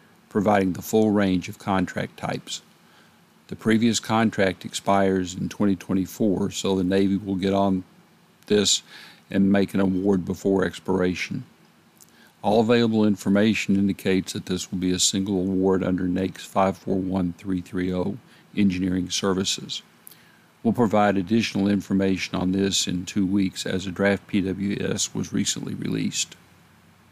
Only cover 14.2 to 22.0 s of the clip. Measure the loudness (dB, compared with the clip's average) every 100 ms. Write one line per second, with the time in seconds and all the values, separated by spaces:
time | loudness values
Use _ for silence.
14.2 | 0 -6 -6 -6 -4 -4 -2 0 0 0
15.2 | 0 0 0 2 2 2 2 0 0 0
16.2 | -2 -6 -6 0 0 0 -4 -4 -2 -2
17.2 | -2 -4 -6 -6 -4 -4 -2 -2 -4 -6
18.2 | -14 -20 -8 0 2 2 0 -2 -2 -2
19.2 | 0 0 -2 -4 -8 -12 -14 _ -20 -20
20.2 | -20 _ _ _ -2 2 2 4 4 2
21.2 | 0 0 0 0 0 0 0 0